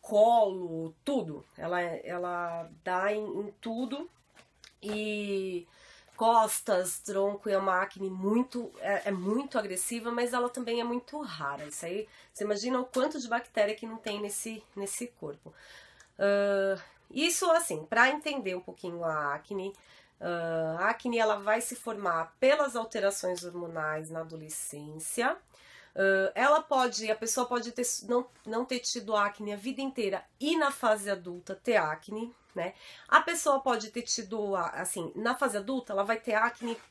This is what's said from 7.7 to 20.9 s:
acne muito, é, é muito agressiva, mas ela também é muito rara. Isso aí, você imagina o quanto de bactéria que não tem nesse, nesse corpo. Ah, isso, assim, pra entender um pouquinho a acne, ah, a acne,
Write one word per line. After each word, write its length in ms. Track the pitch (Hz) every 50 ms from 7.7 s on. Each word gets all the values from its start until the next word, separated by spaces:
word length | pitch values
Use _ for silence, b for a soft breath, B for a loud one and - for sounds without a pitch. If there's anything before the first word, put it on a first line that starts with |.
| 185 180
acne 280 | 196 196 - 190 196 190
muito, 600 | 185 185 190 202 214 233 254 262 - 247 233 - - -
é, 280 | - 196 202 185 -
é 40 | 202
muito 460 | 196 185 180 196 214 254 277 269 -
agressiva, 540 | 240 208 196 185 180 - - 233 233 220 233
mas 220 | 233 240 247 240 247
ela 160 | 247 247 247
também 320 | 247 262 247 233 233 240
é 20 | 233
muito 380 | 240 240 247 247 - 285 302
rara. 440 | 294 208 160 156 151 139 143 139 151
Isso 200 | 147 143 - -
aí, 200 | 170 180 208 214 B B B B B B
você 100 | - 208
imagina 380 | 208 208 202 214 247 262 247
o 40 | 254
quanto 360 | - - 262 262 302 311 294
de 80 | 247 220
bactéria 460 | 233 247 240 - _ 226 208 202 214
que 120 | 214 -
não 100 | 226 220
tem 220 | 220 - 220 202 208
nesse, 420 | 208 208 202 - - 226 220 226 - _ _
nesse 320 | 202 202 196 - - 247
corpo. 460 | 240 _ _ - 147 143 165 _ 160 B B B B B B B B B B B B B -
Ah, 580 | 196 202 202 202 202 202 202 196 196 196 190 190 B B B B B _
isso, 400 | - 262 311 349 339 - 381 349
assim, 340 | 320 339 339 - 175 151 156
pra 240 | - - 226 240 262
entender 460 | 285 302 - 311 277 269 208 190 185
um 60 | 180
pouquinho 440 | 180 - 180 - - 180 170 170 170
a 300 | 160 156 151 147 143 143
acne, 380 | 156 - - 202 190 185 196 196 B B B B B B B B _
ah, 580 | 175 175 175 170 165 165 165 160 160 160 160 170
a 100 | 190
acne, 300 | 214